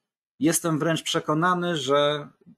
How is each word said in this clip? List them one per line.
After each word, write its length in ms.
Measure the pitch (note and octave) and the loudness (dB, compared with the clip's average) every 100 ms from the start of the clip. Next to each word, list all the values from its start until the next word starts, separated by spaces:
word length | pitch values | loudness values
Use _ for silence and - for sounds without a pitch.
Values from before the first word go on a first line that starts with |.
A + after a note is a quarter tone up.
| _ _ _ - | _ _ _ -2
jestem 400 | D3 D#3 E3+ D3+ | 0 0 0 0
wręcz 240 | E3 D#3+ | 0 -2
przekonany, 760 | - E3 - D#3 F3 F3 F3 D#3+ | -2 -4 0 0 2 0 -2 -2
że 500 | B2+ C#3+ D3 D3 D3 _ - | 2 2 2 0 -8 _ -20